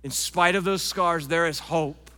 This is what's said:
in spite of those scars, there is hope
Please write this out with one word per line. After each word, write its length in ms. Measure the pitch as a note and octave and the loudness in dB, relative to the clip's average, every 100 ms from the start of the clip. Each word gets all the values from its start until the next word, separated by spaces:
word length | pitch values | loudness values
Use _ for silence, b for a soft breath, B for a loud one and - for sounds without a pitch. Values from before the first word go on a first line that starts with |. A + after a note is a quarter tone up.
in 80 | C#3 | -4
spite 460 | - - F#3 F3 F#3+ | -4 -2 2 4 4
of 80 | |
those 180 | F#3 F#3+ | 0 -2
scars, 460 | - - F3 E3 C#3 | -4 0 0 0 0
there 180 | E3 E3+ | 0 2
is 120 | D3 | -2
hope 500 | - E3 D3+ D3+ - | -2 -2 -2 -6 -20